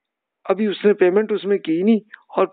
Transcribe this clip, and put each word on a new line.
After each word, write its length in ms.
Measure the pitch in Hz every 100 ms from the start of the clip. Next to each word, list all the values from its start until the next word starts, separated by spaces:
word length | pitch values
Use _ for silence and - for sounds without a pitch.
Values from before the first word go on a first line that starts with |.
| _ _ _ _ -
अभी 200 | 190 214
उसने 260 | 175 208
पेमेंट 380 | 196 180 196 214
उसमें 260 | 202 190 196
की 240 | 160 160
नहीं 180 | 208 220 - - _ -
और 80 | 185